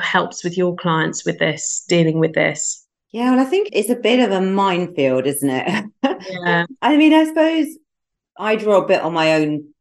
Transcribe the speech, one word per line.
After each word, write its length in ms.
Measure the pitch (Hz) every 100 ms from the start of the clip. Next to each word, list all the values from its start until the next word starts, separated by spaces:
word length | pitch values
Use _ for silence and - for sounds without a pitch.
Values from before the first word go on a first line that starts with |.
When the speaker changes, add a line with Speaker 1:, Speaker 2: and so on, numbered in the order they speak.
Speaker 1:
helps 400 | - 185 175 -
with 140 | 180 180
your 180 | 180 175
clients 480 | 175 165 160 156
with 140 | - 165
this, 440 | 160 151 - - -
dealing 300 | 170 160 160
with 160 | 160
this? 520 | 160 156 151 - - _ _ _
Speaker 2:
Yeah, 200 | 220 247
well, 100 | 254
I 40 |
think 260 | 269 381 427
it's 160 | - 214
a 80 | 240
bit 240 | 208 247
of 100 | 233
a 80 | 190
minefield, 840 | 190 196 196 175 170 170 135 131 131
isn't 220 | 139 139
it? 360 | 131 - 208 202 _
<laughs> 140 | - 381 - 185
Speaker 1:
Yeah. 220 | 175 170 170 269
Speaker 2:
I 140 | 233 294
mean, 160 | 311
I 100 | 311
suppose 420 | 311 320 320 320 302 - _ _ _ _ _ -
I 180 | 208 214
draw 260 | 208 196
a 40 | -
bit 140 | 185
on 100 | 160
my 220 | 165 160
own 340 | 156 151 151 - _